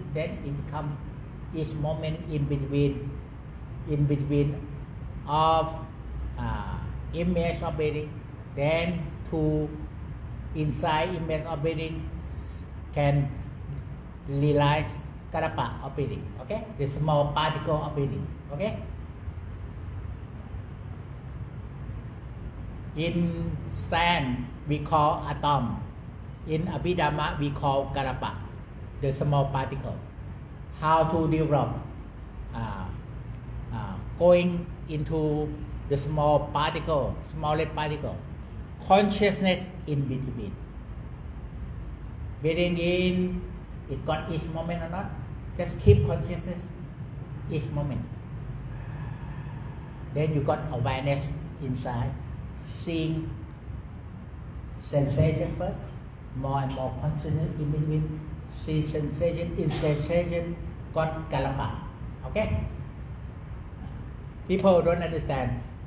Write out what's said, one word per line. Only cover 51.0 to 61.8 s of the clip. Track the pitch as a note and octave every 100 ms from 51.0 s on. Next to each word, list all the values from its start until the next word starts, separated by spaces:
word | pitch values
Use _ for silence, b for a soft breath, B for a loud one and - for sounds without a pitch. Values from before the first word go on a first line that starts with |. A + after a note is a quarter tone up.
| C#3+ C#3 - - - -
inside, | C3+ B2 B2+ A#2+ B2 - - - - -
seeing | - - - E3 D#3+ D#3 D#3 - - - - - - - - - - - - - - -
sensation | - D3 C#3 - - - B2+ -
first, | F#3 - - - - - - B2+
more | C3+ C#3
and | C3
more | C3 B2+ -
consciousness | D3+ D#3 D#3 D#3 D3 -
in | D3
between, | D3+ D#3 D#3 - - - - -
see | - - D#3
sensation | D3+ D#3 C#3+ C#3+ E3+ E3 E3+ D3+
in | D3+
sensation, | - D#3 D3 D3+ E3+ F3 E3+ E3+ E3+ - - -
got | D#3+ D#3+ D#3+ D#3
kalapa. | C#3 C3+ C3 G#2 -